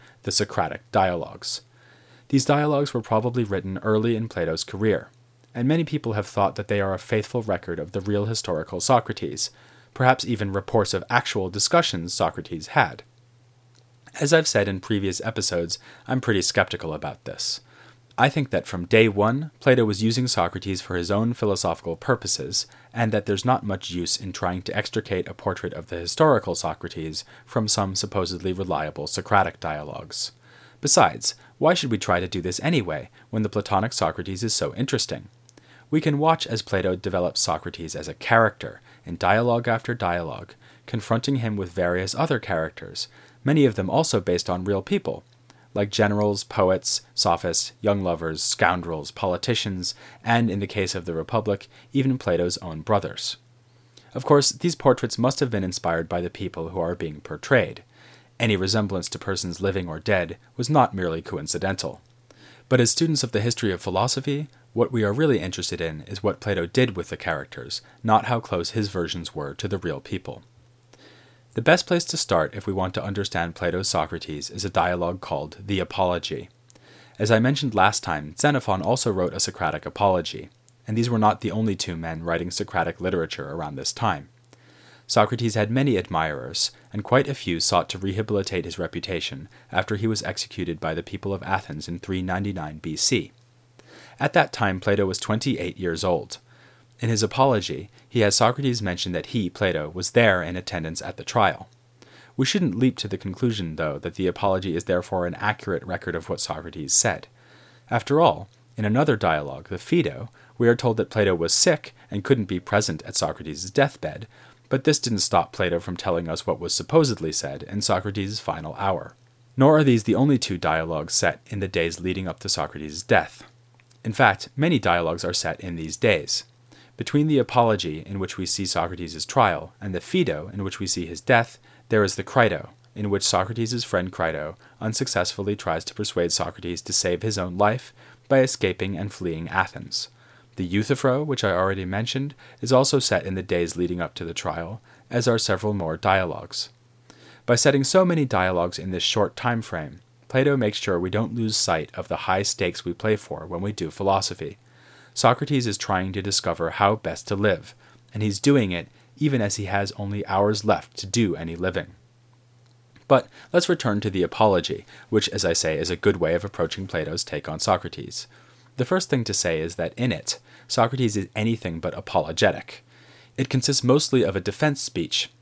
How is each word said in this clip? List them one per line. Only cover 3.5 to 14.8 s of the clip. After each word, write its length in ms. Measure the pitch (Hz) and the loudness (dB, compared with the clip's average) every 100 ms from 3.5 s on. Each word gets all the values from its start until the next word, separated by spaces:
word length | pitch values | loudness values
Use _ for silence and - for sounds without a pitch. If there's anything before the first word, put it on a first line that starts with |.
| 95 95 95 | -2 -4 -4
early 360 | 110 107 117 113 | 2 2 4 0
in 140 | 113 | -2
Plato's 340 | - 82 80 | -2 0 -2
career, 460 | - 98 107 82 - _ _ _ _ | -4 0 2 2 -2 _ _ _ _
and 140 | 123 123 | -2 2
many 160 | 160 | 2
people 300 | 160 147 120 | 0 -2 -2
have 140 | 104 98 | -2 -2
thought 280 | - 95 - | 0 0 0
that 140 | 101 | -2
they 100 | 104 | 0
are 140 | 98 | 0
a 40 | 92 | -2
faithful 440 | - 107 - 123 | -2 -2 0 -4
record 360 | 104 90 - 80 | -2 -4 -4 -6
of 140 | 80 | -6
the 80 | 101 | -4
real 280 | 98 104 104 | 0 0 0
historical 520 | 113 - 80 82 90 | -4 -2 -4 -4 -4
Socrates, 720 | - 123 - 104 73 62 - - - - _ | 2 2 2 -6 -6 -6 -8 -8 -20 -20 _
perhaps 300 | - 131 131 | 2 4 4
even 300 | - 110 101 | 0 -2 -2
reports 400 | 98 - 117 98 | -4 0 2 2
of 100 | 95 - | -2 0
actual 400 | 120 - 107 92 | 0 2 -2 -4
discussions 640 | 101 - 175 165 92 87 | 0 2 4 2 -2 -4
Socrates 540 | - 85 78 76 82 - | 0 0 -2 -8 -10 -2
had. 360 | 151 98 - - _ _ _ _ _ _ _ _ _ - - | 0 0 -2 -20 _ _ _ _ _ _ _ _ _ -18 -2
As 100 | 143 | 4
I've 160 | 165 151 | 4 4
said 220 | 107 101 | 2 2
in 100 | |
previous 400 | 95 | -2